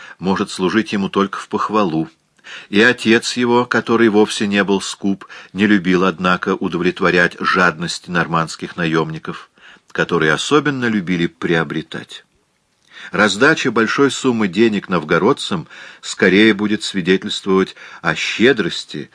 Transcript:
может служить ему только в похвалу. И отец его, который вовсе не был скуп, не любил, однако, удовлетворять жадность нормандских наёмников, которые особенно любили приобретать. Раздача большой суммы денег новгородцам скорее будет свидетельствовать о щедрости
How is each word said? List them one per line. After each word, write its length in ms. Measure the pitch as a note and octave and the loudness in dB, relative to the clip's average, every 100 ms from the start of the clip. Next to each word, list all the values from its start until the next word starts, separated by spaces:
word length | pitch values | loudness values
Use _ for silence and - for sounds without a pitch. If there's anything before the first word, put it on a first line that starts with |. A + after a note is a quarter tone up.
| - - | -20 -8
может 320 | F2 F#2+ G2 | -4 -2 -4
служить 420 | - F#2 G2+ G#2+ | -2 0 0 0
ему 160 | G#2 F#2 | -2 -2
только 300 | - G3 - | 0 -2 -4
в 100 | - | -6
похвалу. 640 | G#2 - G#2+ G2 D#2+ D#2+ _ _ _ - - - | -6 -2 0 0 -2 -4 _ _ _ -20 -20 -2
И 100 | G#2 | 2
отец 600 | A#2+ A#2+ A2+ A2+ - B2 | 4 2 2 2 2 -2
его, 260 | A#2+ A#2+ | 0 2
который 460 | A#2+ A#2+ A2 A2+ A#2 | 2 -2 0 2 4
вовсе 360 | G#2 G#2+ - G#2+ | 4 2 0 -2
не 160 | G2+ | 0
был 180 | F#2+ G2 | 2 0
скуп, 420 | - - G2+ G2 - - - | -2 -6 -4 -4 -8 -20 -10
не 120 | F#2 G#2 | 0 2
любил, 380 | G2+ F2 F2+ | 2 2 2
однако, 500 | F#2 E2+ F2+ F2+ - | 2 0 0 0 -2
удовлетворять 840 | F#2 F#2 E2+ F2 - - F2 F2 - | -2 -2 -2 -2 0 0 2 2 0
жадность 680 | F#2+ F#2 F2+ D#2+ E2+ - - | -2 2 2 0 -6 -8 -6
нормандских 680 | F2 D#2 E2+ D#2+ - - - | -4 -2 -2 -4 -8 -10 -6
наёмников, 720 | E2 D#2+ D#2+ D#2+ - E2+ - _ - - _ | -2 -2 -2 -6 -12 -14 -16 _ -20 -20 _
которые 420 | - D#2 E2+ D#2 | -6 -2 0 2
особенно 500 | D2+ - D3 C#3+ C3+ | 0 2 0 0 -2
любили 420 | A#2+ A2 E2+ F2+ E2+ | -2 -2 -2 -2 -2
приобретать. 1000 | - F2 E2 D2 D2+ - - - - _ _ _ _ _ _ _ - - | -4 -2 -2 -2 -6 -10 -12 -16 -20 _ _ _ _ _ _ _ -20 -6
Раздача 580 | F2+ G#2 G2 C#3+ D#3+ C3+ | 0 2 4 2 4 0
большой 400 | A2 A2 - C#3 | 0 0 2 2
суммы 380 | - C3 A#2 G#2 | 2 -2 0 0
денег 420 | F2+ A2+ G2+ - | 2 2 2 -2
новгородцам 760 | F2 D2+ E2+ G2 C#3+ - E2+ C#2+ - - - | -4 0 2 2 0 -2 -6 -8 -16 -20 -16
скорее 500 | - - F#2+ F#2+ A2 | -14 0 4 6 4
будет 300 | G2+ G#2 G#2+ | 4 0 -4
свидетельствовать 920 | - G2 F2 F#2+ G2+ - G2+ F#2+ F#2 - - - | -6 -4 0 0 -2 -6 0 0 0 -6 -20 -8
о 120 | E2 | -6
щедрости 960 | D#2+ - - A#2 A#2+ E2+ - - D2+ C2 | -4 -4 2 2 2 -2 -6 -10 -14 -14